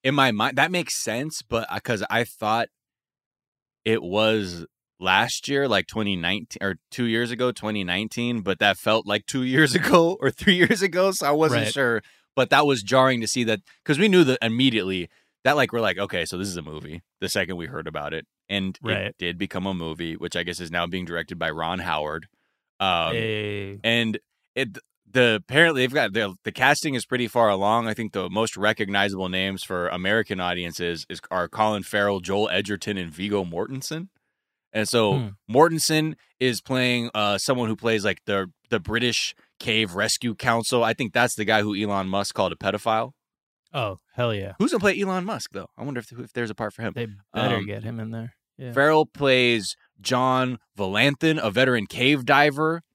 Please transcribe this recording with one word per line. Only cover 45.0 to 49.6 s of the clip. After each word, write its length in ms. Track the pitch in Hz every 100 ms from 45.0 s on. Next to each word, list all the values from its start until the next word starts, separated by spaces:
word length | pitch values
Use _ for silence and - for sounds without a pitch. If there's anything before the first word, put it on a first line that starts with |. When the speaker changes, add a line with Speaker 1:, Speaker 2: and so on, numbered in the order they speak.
Speaker 1:
Elon 240 | 190 185
Musk, 260 | 180 214 -
though? 160 | - - -
I 40 |
wonder 160 | 127 123
if, 120 | 110
if 200 | 120 123
there's 180 | 123 117
a 40 |
part 200 | 107 107
for 80 | -
him. 100 | 113
Speaker 2:
They 120 | 120 113 101 _
better 240 | - 127 117
Speaker 1:
Um, 100 | 98
Speaker 2:
get 180 | 104
him 140 | 110 117
in 100 | 110
there. 240 | 113 117 _ _ -
Yeah. 140 | 127
Speaker 1:
Farrell 340 | 120 147 156 156
plays 680 | - 139 127 123 117